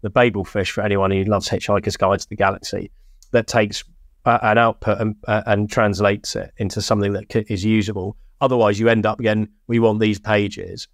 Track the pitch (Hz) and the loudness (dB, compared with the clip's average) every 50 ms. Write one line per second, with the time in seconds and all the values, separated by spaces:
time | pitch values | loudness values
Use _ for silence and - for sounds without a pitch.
0 | - 107 98 131 123 123 98 101 92 - - 107 95 - - - 101 104 101 98 | -8 -2 2 2 2 2 2 -2 -6 -4 -4 -4 -4 -2 -4 -4 -2 0 0 2
1 | 98 95 98 95 98 104 107 98 87 - - - - - 104 101 - 104 92 - | 2 2 2 0 2 2 0 0 0 -2 -4 -4 -2 0 0 0 0 -2 -4 0
2 | - 92 98 95 - _ 104 - 98 98 98 - - - - - - - - - | 0 0 0 0 -4 _ -4 0 0 0 0 -2 -8 -8 -8 -8 -8 -10 -16 -20
3 | - - - _ _ _ - - 214 - - 120 110 104 - - - - - - | -20 -20 -20 _ _ _ 0 0 0 2 0 0 0 0 -2 -10 -12 -14 -20 -20
4 | - - _ _ _ 120 117 117 - 110 107 113 117 117 107 - - 117 104 - | -20 -20 _ _ _ 0 0 2 2 2 4 4 4 2 0 -2 -2 -2 0 0
5 | 110 107 104 - - - 107 107 - - 104 104 104 104 - - 110 104 98 90 | 0 -4 -4 -6 -4 -2 -2 -2 0 0 0 0 0 -2 0 0 0 0 0 2
6 | 104 101 101 104 - - - 104 95 98 _ - 110 95 - 110 101 - 117 104 | 2 0 0 0 -6 -8 -8 -8 -10 -10 _ -6 -6 -4 -4 -6 -2 0 0 0
7 | 101 101 101 98 - _ - 117 107 - 110 95 92 110 110 110 101 104 104 98 | 0 -2 -2 -4 -8 _ -4 -4 -2 -2 -6 -2 0 2 2 2 0 -2 -4 -8
8 | 92 101 107 - - - _ _ 135 135 131 120 113 208 104 98 113 113 113 113 | -8 -10 -10 -14 -20 -20 _ _ 0 0 2 4 4 2 2 2 2 2 2 4
9 | 104 107 104 - 117 110 107 107 107 101 _ _ _ - 117 117 113 113 107 107 | 2 0 -2 0 0 0 0 0 -2 -4 _ _ _ -2 0 4 4 4 4 4
10 | 110 110 104 101 - 110 107 104 104 101 101 - 92 90 92 110 - _ | 2 0 0 -2 -2 0 0 0 0 0 -4 -10 -12 -12 -12 -14 -16 _